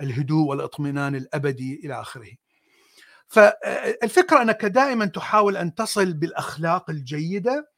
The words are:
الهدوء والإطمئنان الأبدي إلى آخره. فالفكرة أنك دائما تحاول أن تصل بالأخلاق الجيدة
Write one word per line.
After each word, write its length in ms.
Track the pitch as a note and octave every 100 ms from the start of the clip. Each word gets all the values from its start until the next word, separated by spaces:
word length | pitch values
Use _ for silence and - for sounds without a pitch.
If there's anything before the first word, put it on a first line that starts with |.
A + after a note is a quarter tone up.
الهدوء 460 | C#3 A#2+ C#3 D#3 D3+
والإطمئنان 680 | C#3 C#3 - D3 C#3+ C#3 C#3
الأبدي 640 | B2+ D#3 C#3+ B2+ C3 D3
إلى 160 | E3 A#2+
آخره. 300 | A2+ B2+ A2 A2+ _ _ _ _ _ _ - _ _
فالفكرة 1120 | A3 G#3 - G#3+ - G3+ - A#3 - F4+ D4+
أنك 220 | A3+ G#3+
دائما 420 | G#3 F#3+ C#4 A#3+ G#3
تحاول 500 | - - G#3+ G#3 G3
أن 180 | F3
تصل 380 | - A3 G#3+ F#3+
بالأخلاق 760 | D#3+ E3 - - D3 E3 F3+ -
الجيدة 840 | D#3 B2+ D3+ D#3+ G3 G3+ C#4 D4+